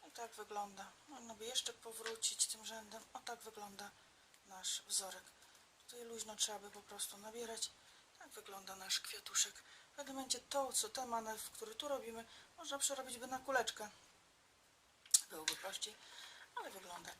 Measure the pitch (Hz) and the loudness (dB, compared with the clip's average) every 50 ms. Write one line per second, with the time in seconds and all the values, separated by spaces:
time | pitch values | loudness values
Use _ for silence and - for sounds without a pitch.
0 | - 311 - - 233 226 - 208 214 208 214 208 202 202 196 196 196 - - - | -16 -12 -8 -8 -8 -8 -6 -10 -8 -2 0 0 0 0 -4 -10 -10 -12 -12 -18
1 | - - 302 247 233 233 226 202 220 226 - - - - 466 - - 466 453 - | -16 -14 -12 -12 -10 -10 -8 -6 -4 4 4 4 4 4 -4 -6 -8 -8 -8 -2
2 | - 466 453 440 - - - - - - - 220 220 214 220 226 220 208 196 170 | -2 -2 0 4 4 2 6 6 4 4 4 -4 -4 -4 -4 -4 -6 -8 -10 -10
3 | 160 - - - - - 233 226 - 226 220 214 208 202 196 196 202 202 - - | -10 -8 -8 -6 -4 -4 -6 -4 -6 -10 -8 -8 -10 -10 -8 -8 -8 -10 -10 -14
4 | - - - - - - - - - - 196 185 185 - - - - - 185 - | -20 -20 -20 -20 -20 -20 -20 -20 -18 -14 -12 -4 0 0 0 0 0 2 2 2
5 | 190 185 185 185 - - - - - - - - - - - - - - 240 240 | 2 2 -4 -8 -10 -14 -18 -20 -20 -20 -20 -20 -20 -20 -20 -20 -18 -14 -10 -10
6 | 240 233 233 226 208 220 214 208 - - 214 202 196 208 202 208 202 - 208 202 | -8 -6 -4 -6 -4 -4 2 2 2 2 2 -4 -6 -8 -12 -12 -14 -12 -4 -4
7 | - - - 196 208 220 220 240 233 226 226 220 - - - - - - - - | -4 -4 -4 -8 -10 -8 -6 -4 -4 -4 -2 -2 -2 -4 -4 -12 -20 -20 -20 -20
8 | - - - - 370 285 - 220 202 - 196 196 190 190 190 196 190 190 - - | -20 -20 -18 -18 -16 -12 -12 -12 -10 -10 -10 -10 -8 -8 -8 -8 0 2 2 2
9 | - - - - - - - - - 403 - - - - - - - - - - | 2 -2 -8 -6 -8 2 6 6 6 6 4 -10 -16 -16 -18 -18 -18 -14 -8 -8
10 | 285 262 269 269 262 262 - 233 - - - 277 269 254 240 - - 208 - - | -6 -4 -2 -4 2 2 2 2 2 4 4 6 6 6 6 4 4 4 2 -2
11 | 254 233 233 226 220 220 220 214 - - - - 226 214 220 - 294 294 277 247 | 0 4 2 2 2 2 -2 -4 -4 -6 -6 -6 -6 -6 -4 -4 0 2 2 2
12 | 220 226 226 226 226 - - - - - - - 330 294 277 277 - - 277 262 | 2 -2 -4 -6 -6 -8 -12 -16 -18 -18 -14 -10 -4 -2 2 4 4 4 4 4
13 | 254 247 233 233 233 247 262 262 262 - 269 262 269 - - - 214 208 - - | -2 -4 -4 -4 -4 -2 -4 -4 0 6 6 6 6 6 2 -2 -6 -8 -8 -14
14 | - - - - - - - - - - - - - - - - - - - - | -20 -20 -20 -20 -20 -20 -20 -20 -20 -20 -20 -20 -20 -20 -20 -20 -20 -20 -20 -20
15 | - - - - - - - 160 160 - - - - 190 196 - - 214 202 - | -2 8 8 8 8 8 -6 0 2 2 2 2 -2 -2 0 0 -2 -2 -4 -10
16 | - - - - - - - - - - - 480 427 285 208 190 185 180 175 175 | -14 -14 -12 -12 -12 -12 -12 -14 -16 -6 -4 -4 -4 -4 -4 -6 -8 -8 -8 -6
17 | 170 170 - | -6 -8 -8